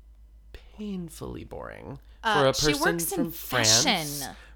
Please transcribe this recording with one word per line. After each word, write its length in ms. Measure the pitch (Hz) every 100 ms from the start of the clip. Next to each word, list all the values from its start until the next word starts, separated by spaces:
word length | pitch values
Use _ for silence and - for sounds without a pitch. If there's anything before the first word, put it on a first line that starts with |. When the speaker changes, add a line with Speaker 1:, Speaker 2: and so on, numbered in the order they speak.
| - - - - - - - -
Speaker 1:
painfully 680 | 214 190 165 - 127 120
boring 560 | - 80 58 52 65 139 - -
Speaker 2:
Uh, 180 | 226 208
Speaker 1:
for 60 | 135
a 40 |
Speaker 2:
she 140 | 135 151
Speaker 1:
person 80 | 151 320
Speaker 2:
works 180 | 170 165
in 60 | 381
Speaker 1:
from 140 | 170
France 520 | - - 127 110 113
Speaker 2:
fashion. 520 | 151 196 151 143 131 - -